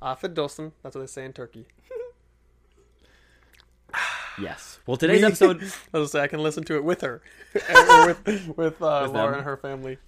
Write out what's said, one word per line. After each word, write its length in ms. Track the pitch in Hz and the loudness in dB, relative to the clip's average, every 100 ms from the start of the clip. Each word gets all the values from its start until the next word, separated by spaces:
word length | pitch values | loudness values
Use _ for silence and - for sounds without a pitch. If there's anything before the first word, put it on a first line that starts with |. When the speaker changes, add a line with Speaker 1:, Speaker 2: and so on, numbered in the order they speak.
Speaker 1:
Auf 200 | 131 131 | -10 -8
Wiedersehen. 500 | 190 165 143 - 156 _ | -8 -6 -8 -8 -16 _
That's 140 | 139 135 | -18 -16
what 60 | |
they 40 | 131 | -14
say 180 | - | -14
in 80 | 131 | -16
Turkey. 340 | - 120 113 - _ - 494 494 _ _ _ _ _ _ _ _ _ _ _ _ _ _ _ _ _ _ | -14 -18 -18 -20 _ -16 -14 -14 _ _ _ _ _ _ _ _ _ _ _ _ _ _ _ _ _ _
<laughs> 80 | - - - - - | -8 -6 -8 -12 -12
Speaker 2:
Yes. 400 | 98 - - - - | -12 -12 -18 -16 -8
Well, 120 | 123 | -2
today's 240 | 160 214 | 4 6
Speaker 1:
We 40 | 214 | 4
Speaker 2:
episode 280 | 185 185 170 | 6 4 4
Speaker 1:
<laughs> 60 | |
I 20 | |
was 80 | 196 - - | -8 -14 -6
gonna 160 | 160 147 | -4 -2
say, 120 | 151 | -2
I 60 | 143 | -2
can 160 | 156 | -2
listen 200 | 156 151 | -4 -4
to 120 | 156 156 | -4 -4
it 80 | |
with 160 | 151 135 | -2 -2
her. 220 | 135 117 - - - | -4 -10 -18 -20 -6
<laughs> 80 | 415 - | -6 6
Or 320 | 508 480 480 466 | 6 8 8 6
with, 400 | - - 208 170 | 2 -4 -6 -6
with, 280 | 156 160 156 | -4 -4 -2
uh, 220 | 160 147 135 | -2 -2 -2
Speaker 2:
With 60 | |
Speaker 1:
Laura 160 | 135 139 | -2 -2
Speaker 2:
them. 40 | 139 | -2
Speaker 1:
and 60 | |
her 120 | 139 135 | -8 -8
family. 360 | 139 135 131 | -10 -10 -12
Speaker 2:
You 60 | 131 | -14